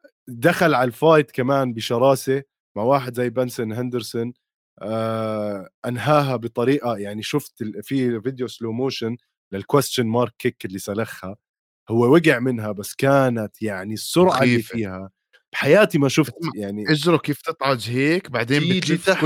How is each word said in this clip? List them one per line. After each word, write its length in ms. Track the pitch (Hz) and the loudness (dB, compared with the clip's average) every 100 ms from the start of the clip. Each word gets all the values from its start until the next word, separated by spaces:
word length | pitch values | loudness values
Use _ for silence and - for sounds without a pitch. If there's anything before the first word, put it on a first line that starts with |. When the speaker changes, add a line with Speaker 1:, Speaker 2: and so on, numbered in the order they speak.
| - _ - | -20 _ -18
Speaker 1:
دخل 460 | 120 151 175 175 | 0 2 4 4
على 140 | 135 127 | 4 0
الفايت 440 | 117 156 156 143 | 2 6 6 4
كمان 420 | - 127 139 131 | -2 0 2 0
بشراسة 680 | 113 107 117 131 135 - 135 139 _ _ - | -4 -4 2 4 2 0 -4 -4 _ _ -4
مع 60 | |
واحد 320 | 117 139 127 123 | 2 2 0 -4
زي 140 | 123 | -4
بنسون 440 | 120 127 120 113 | -2 -4 -4 -6
هندرسون. 600 | 110 127 123 110 120 120 123 _ _ _ _ | -4 -6 -6 -6 -6 -6 -8 _ _ _ _
آه، 880 | 101 113 113 113 110 107 104 101 92 _ 117 | -8 -4 -4 -4 -4 -4 -6 -8 -12 _ -8
أنهاها 500 | 120 110 151 139 123 | -4 2 2 2 -2
بطريقة، 640 | 113 - 120 139 120 107 | -4 -2 0 2 0 -4
يعني، 260 | 101 107 | -6 -8
شفت 380 | 107 - - - | -6 -6 -6 -10
ال-، 220 | 110 104 | -10 -10
في 380 | - 135 123 117 | -6 -2 -2 -2
فيديو 260 | 104 131 120 | -6 -6 -8
سلو 240 | - 113 | -8 -8
موشن 460 | 113 131 123 113 120 _ _ _ 98 | -4 -4 -4 -6 -8 _ _ _ -12
للquestion 480 | 98 143 131 - | 0 2 2 0
mark 280 | 113 117 120 - 127 | 0 2 0 -2 -4
kick 80 | - 104 | -4 -8
اللي 140 | 95 | -10
سلخها. 560 | - 104 110 - 92 101 _ _ _ _ - | -6 -6 -6 -8 -14 -16 _ _ _ _ -2
هو 240 | 113 120 156 | 2 6 6
وقع 240 | 160 127 | 6 2
منها، 320 | 127 120 107 | 0 -2 -4
بس 220 | 101 98 - | -8 -10 -2
كانت، 680 | 139 139 131 117 107 - | 4 4 4 0 -4 -6
يعني، 320 | 110 98 98 | -6 -6 -8
السرعة 500 | 107 - 165 185 175 | -8 -2 4 4 4
اللي 100 | 127 | 2
Speaker 2:
مخيفة. 220 | 120 113 117 | 2 0 -6
Speaker 1:
فيها 320 | 101 92 95 - _ _ _ | -6 -8 -12 -18 _ _ _
بحياتي 440 | - 135 180 214 160 | -4 4 6 6 4
ما 120 | 139 | 2
شفت، 240 | 143 139 | 2 -2
Speaker 2:
اسمع، 180 | - 165 107 | -4 -10 -6
Speaker 1:
يعني. 360 | 101 104 104 | -8 -6 -2
Speaker 2:
اجره 260 | 151 156 160 | 0 2 0
كيف 240 | - 147 | 0 -6
تطعج 480 | - 160 135 131 101 | -6 -4 -2 -2 -2
هيك، 420 | 123 139 175 - | 0 0 0 -2
بعدين 300 | 123 113 139 | -4 0 0
Speaker 1:
تيجي 180 | 165 185 | 2 0
Speaker 2:
بتلف 300 | 147 170 - | 0 0 0
كل 40 | |
Speaker 1:
تحت، 100 | 185 | 2